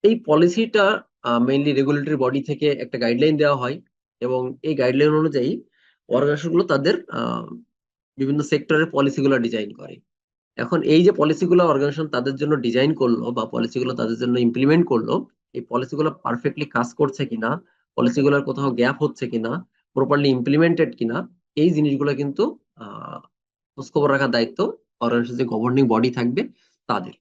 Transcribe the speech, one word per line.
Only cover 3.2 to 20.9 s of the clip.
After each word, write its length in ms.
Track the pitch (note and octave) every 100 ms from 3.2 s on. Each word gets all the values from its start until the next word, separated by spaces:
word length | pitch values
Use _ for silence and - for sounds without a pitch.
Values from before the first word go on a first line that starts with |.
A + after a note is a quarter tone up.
| D3+ D3+
দেওয়া 180 | D3 C#3
হয় 260 | B2 D3+ _ _ _ _
এবং 340 | B2 B2+ B2+ C3
এই 140 | D#3 C#3
গাইডলাইন 360 | B2+ B2+ D3+
অনুযায়ী 500 | D3+ D#3 C#3 A#2+ - - _ _ _ -
অর্গানাইজেশনগুলো 560 | A#2+ C#3+ D3 E3 E3+
তাদের, 460 | F3+ C#3 C#3+ F4 -
আহ, 460 | - A#2 - - A#3+ _ _ _ _ _ -
বিভিন্ন 260 | C3+ D3
সেক্টরের 420 | D3 D3+ - D#3 D#3+
পলিসিগুলো 480 | C#3 C#3 C#3 C#3 C3
ডিজাইন 340 | A#2 A2+ G#2
করে। 220 | - - - _ _ _ _ _ -
এখন 260 | A#2+ E3+
এই 220 | C#3 D#3+
যে 80 | F3
পলিসিগুলো 560 | F3 D3+ D#3 F3 F3+ E3+
অর্গানাইজেশন 400 | C#3 C#3+ D3 D#3
তাদের 280 | B2 C3 C3+
জন্য 200 | D3 D3+
ডিজাইন 380 | A#2+ A#2+ C#3+
করলো 380 | D#3 B2+ A2+ A#2
বা 140 | A#2+ A#2
পলিসিগুলো 480 | A#2+ A#2 C3 B2
তাদের 240 | A#2+ A2+ A2+
জন্য 220 | B2 B2
ইমপ্লিমেন্ট 480 | A#2+ B2 C3+ D#3+ E3+
করলো, 400 | A#2+ A2 D#3 C4 _ _
এই 80 | A#2+
পলিসিগুলো 500 | A#2+ A#2+ B2 C#3+ D#3
পারফেক্টলি 540 | - - A#2+ C#3+ - D3
কাজ 280 | A#2+ A#2+
করছে 320 | - C#3+ - C#3
কিনা, 360 | A2+ A2 D#3+ _ _ _ -
পলিসিগুলোর 480 | A#2+ B2 C#3 C#3+
কোথাও 280 | C#3 C3 C#3
গ্যাপ 320 | A2+ B2 C#3
হচ্ছে 260 | D3 - B2
কিনা, 360 | A#2 A2+ D#3 - _ _
প্রপারলি 360 | C3+ C3 C#3+ C#3+
ইমপ্লিমেন্টেড 680 | B2+ B2 D3 E3+ E3+ C3+